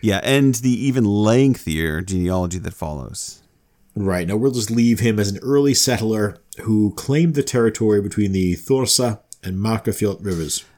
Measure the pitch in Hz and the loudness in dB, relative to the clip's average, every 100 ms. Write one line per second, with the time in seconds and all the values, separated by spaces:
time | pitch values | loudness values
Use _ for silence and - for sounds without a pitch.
0 | 107 98 - 139 135 120 127 117 135 127 | -2 0 2 2 4 2 0 0 0 2
1 | 104 104 104 123 135 123 - 78 80 78 | 2 2 4 4 4 2 -2 -2 -2 -4
2 | 92 92 90 92 90 90 82 - 80 73 | -4 -2 0 0 -2 -6 -10 -10 -10 -10
3 | 58 - - - _ _ _ _ _ 104 | -12 -14 -14 -16 _ _ _ _ _ -6
4 | 95 90 87 107 135 123 104 117 117 110 | -2 -2 -2 0 0 -2 -2 2 4 4
5 | 117 107 101 101 127 143 143 123 - 117 | 2 2 0 -2 0 2 4 2 2 0
6 | 110 110 104 82 - - - 107 104 - | 0 0 -2 -4 -18 -8 0 2 2 0
7 | - 143 170 143 135 127 113 107 110 104 | -2 2 2 0 0 2 2 2 2 2
8 | 101 - 101 95 92 85 - 131 120 - | 0 -2 0 2 0 0 0 0 2 0
9 | 120 107 - - 95 95 110 113 - - | 0 -4 -10 -16 -8 -4 -2 -2 -2 -2
10 | 107 - 101 85 76 - - | -2 -2 -4 -4 -4 -8 -10